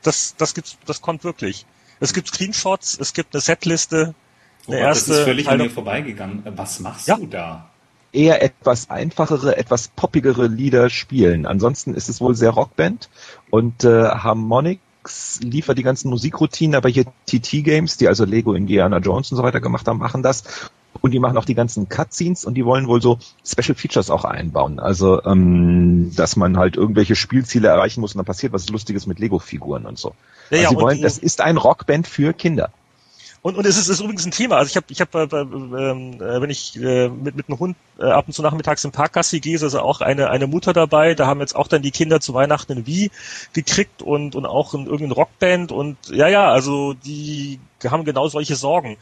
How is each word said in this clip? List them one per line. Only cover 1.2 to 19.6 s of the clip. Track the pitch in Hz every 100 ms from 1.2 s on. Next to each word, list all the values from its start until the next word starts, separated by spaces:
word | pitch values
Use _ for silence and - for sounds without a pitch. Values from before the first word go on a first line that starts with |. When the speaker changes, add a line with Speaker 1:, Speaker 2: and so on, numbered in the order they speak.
| 175
Speaker 1:
wirklich. | - 98 - - _ _ _
Es | 135
gibt | 190 -
Screenshots, | - 196 - 190 190 - -
es | 139
gibt | - - 143
eine |
Setliste, | - 165 165 165 - 160 160 - _ _ _ _ -
Speaker 2:
Oh |
Speaker 1:
eine | 131
Speaker 2:
Gott, | 135
das | 147
Speaker 1:
erste | - 151
Speaker 2:
ist | 139
völlig | 127 143
an | 123
Speaker 1:
Teil- | 117
Speaker 2:
mir |
vorbeigegangen. | - 104 120 143 104 98 104 107 98
Was | 95 -
machst | 98 - -
Speaker 1:
Ja. | 214
Speaker 2:
du | 180
da? | 92 82 82 - _ _ _ _
Speaker 3:
Eher | 135 160 156
etwas | 135 - 135 120 -
einfachere, | - 160 - 156 147 135 -
etwas | 120 123 -
poppigere | - - 156 131 120 117
Lieder | 110 135 123 123
spielen. | - - 135 90 82 73
Ansonsten | 92 117 139 -
ist | - -
es | -
wohl | 123 117
sehr | 117
Rockband | 113 135 - 180 233 - _ - - _
und, | 110 117 120
äh, | 120 113 113
Harmonix | 117 117 110 113 123 160 190 _ _ - - - -
liefert | 120 139 147 131
die |
ganzen | 127 135 135
Musikroutinen, | 120 135 - 156 - 160 139
aber | 127
hier | 127 127 - -
T | 120
T | - 151
Games, | 151 156 160 -
die | 101
also | 98 98
Lego, | 117 113
Indiana | 90 98 98 92 98
Jones | 95 98 -
und | 127
so |
weiter | 123 123